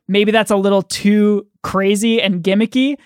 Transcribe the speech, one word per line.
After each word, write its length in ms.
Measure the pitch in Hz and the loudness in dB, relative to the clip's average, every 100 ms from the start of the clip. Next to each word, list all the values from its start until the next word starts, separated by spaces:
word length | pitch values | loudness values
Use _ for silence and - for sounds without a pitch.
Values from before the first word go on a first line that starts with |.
| - | -2
Maybe 240 | 202 208 | 0 2
that's 200 | 220 208 | 0 0
a 60 | 202 | 0
little 240 | 196 196 | 2 0
too 640 | - - 208 208 208 202 - _ | -2 -2 0 2 2 0 -4 _
crazy 580 | - 190 196 208 226 226 | -6 -2 0 0 0 0
and 220 | 196 180 | 0 -2
gimmicky, 540 | 185 202 220 254 269 277 | 0 0 0 0 -2 -4